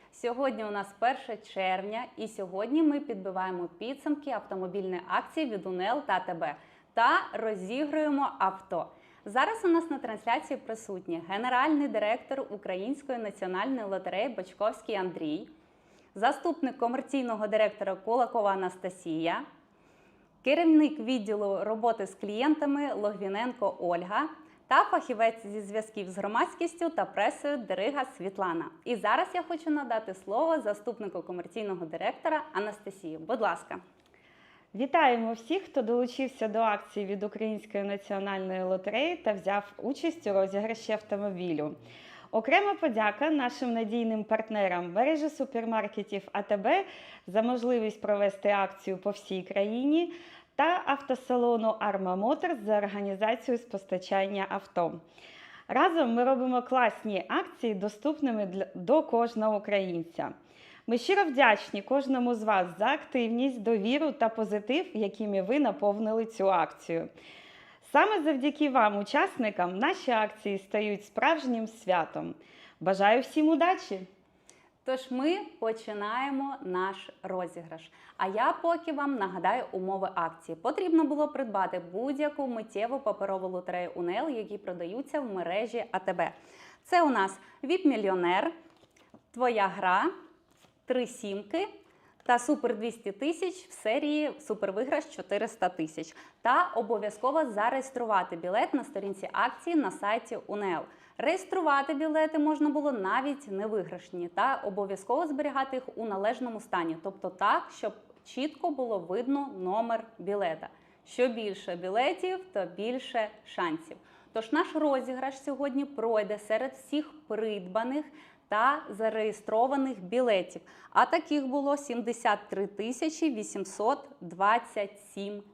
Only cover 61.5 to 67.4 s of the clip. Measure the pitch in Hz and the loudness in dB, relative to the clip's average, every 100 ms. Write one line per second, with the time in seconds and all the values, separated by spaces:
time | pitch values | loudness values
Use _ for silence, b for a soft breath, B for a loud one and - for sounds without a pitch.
61.5 | 208 - 202 196 269 254 262 240 233 214 | 6 2 -8 0 0 2 2 2 0 2
62.5 | 202 180 165 220 294 - 262 233 233 269 | 2 2 2 2 2 0 0 0 2 0
63.5 | 247 208 226 202 285 311 - 226 226 208 | 0 0 2 2 2 2 2 0 2 -2
64.5 | 208 208 285 370 214 202 - 214 196 190 | -2 0 0 0 -2 -2 -2 -2 0 2
65.5 | 277 262 - 208 202 214 226 226 - 190 | 2 2 2 2 2 0 0 -2 0 2
66.5 | 180 156 - - 165 165 B B B | 4 2 -4 -4 -4 -4 B B B